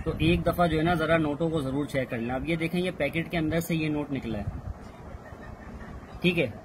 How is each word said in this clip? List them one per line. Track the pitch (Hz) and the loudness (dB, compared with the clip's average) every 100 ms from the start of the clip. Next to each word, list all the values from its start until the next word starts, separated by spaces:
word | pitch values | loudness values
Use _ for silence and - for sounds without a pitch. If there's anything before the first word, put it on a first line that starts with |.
| - | -4
तो | 151 | 2
एक | 156 175 | 4 6
दफ़ा | 165 165 175 | 4 4 4
जो | 156 | 4
है | |
ना, | 160 175 | 4 4
ज़रा | 156 165 | 4 4
नोटों | 151 143 165 | 4 2 0
को | 160 | 0
ज़रूर | 131 135 143 | 0 0 0
check | 139 127 | 0 -2
कर | 123 | -2
लें। | 117 131 | -2 -2
अब | 127 | 0
ये | 165 | 0
देखें, | 165 175 | 0 0
ये | 180 | 0
packet | 175 143 147 165 | 0 0 0 -2
के | 175 | 0
अंदर | 156 160 | 2 2
से | 165 165 | 2 0
ये | 156 | 2
note | 147 143 | 0 -2
निकला | 139 117 104 | -2 -2 -4
है, | 101 - - - - - - - - - - - - - - - - - | -4 -6 -8 -10 -12 -16 -14 -16 -14 -16 -14 -14 -14 -14 -12 -14 -14 -2
ठीक | 175 175 | 2 2
है। | 131 - | 0 -4